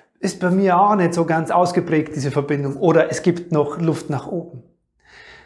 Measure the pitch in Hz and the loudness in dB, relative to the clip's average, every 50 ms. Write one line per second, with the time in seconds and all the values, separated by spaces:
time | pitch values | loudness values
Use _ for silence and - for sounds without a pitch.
0 | - _ _ _ - 190 - - 185 180 180 190 196 190 175 180 202 208 214 196 | -20 _ _ _ -6 -6 -4 -2 0 0 2 2 2 4 4 4 4 4 4 4
1 | 175 165 175 175 165 165 160 165 160 139 - 175 180 175 - 175 170 175 160 156 | 2 2 2 0 0 0 0 -2 0 0 2 2 2 2 2 -2 -2 0 0 0
2 | 147 - - 143 127 139 123 147 139 - 151 143 143 139 139 139 - 165 160 165 | 0 -2 -4 -6 -4 -2 -2 -2 -2 0 -2 -2 -2 -4 -4 0 2 2 4 4
3 | 151 - 139 - - 180 170 175 175 - 165 147 147 147 - 170 170 165 147 - | 2 2 -2 -2 0 0 0 0 -2 -2 0 0 0 0 -2 -4 -2 -2 -2 -2
4 | - - 147 127 - - - 170 - - - 123 - _ _ _ _ _ _ _ | -4 -6 -6 -6 -6 -8 -8 -8 -8 -10 -14 -20 -20 _ _ _ _ _ _ _
5 | _ _ - - - - - - - | _ _ -20 -20 -20 -20 -20 -20 -20